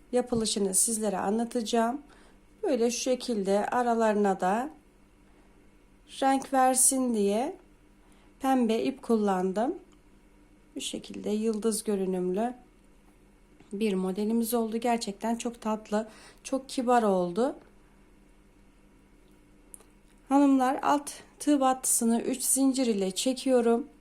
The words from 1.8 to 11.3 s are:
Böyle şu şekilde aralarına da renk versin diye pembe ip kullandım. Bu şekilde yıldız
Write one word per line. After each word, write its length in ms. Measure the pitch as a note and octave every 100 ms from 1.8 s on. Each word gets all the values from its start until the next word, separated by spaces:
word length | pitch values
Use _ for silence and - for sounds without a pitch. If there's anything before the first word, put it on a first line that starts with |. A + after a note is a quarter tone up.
| A3+ C#4 - - - - _ -
Böyle 280 | G#4 B3+ A#3+
şu 80 | A#3
şekilde 680 | C4+ B3 B3 A3 F#3+ G3+ -
aralarına 680 | B3 A#3+ A3+ A3 G#3 G3+ F#3
da 300 | F3+ G#3+ C#4 - - _ _ _ _ _ _ - - - _ - - -
renk 320 | C4+ C4+ -
versin 600 | C4+ C4 B3+ - C4+ B3+
diye 420 | A3 G3 G#3+ C#4+ F#4+ - - _ _ - - - -
pembe 440 | C4+ C4 A#3 A3+
ip 200 | C4+ C4+
kullandım. 800 | - A3+ G#3 F#3 F#3 F#3 B3+ F#4+ - - - - - - - - _ C#4+
Bu 60 |
şekilde 480 | - - - G3
yıldız 540 | G3